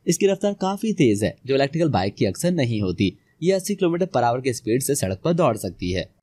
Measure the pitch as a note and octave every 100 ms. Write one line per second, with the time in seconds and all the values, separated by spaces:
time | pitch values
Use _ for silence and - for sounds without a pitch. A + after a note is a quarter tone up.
0 | - F3 G3 G3 G3+ G3+ F#3+ G#3 A3 F#3
1 | B2+ G2+ G#2 - A#2+ C3+ C#3 D#3+ E3 G#2
2 | G2 - G#2+ F#2 F3 F3 A#2+ A2 F#2+ E2+
3 | F#2+ - _ - D#3+ F#3+ F#3+ G#3 F3 F3
4 | F#3 C3 A#2+ B2 B2+ A#2 G#2+ A#2+ C3 C#3+
5 | F#2+ F#2+ D#3+ F3 D3+ G#2+ G2 - F2+ F#2
6 | - _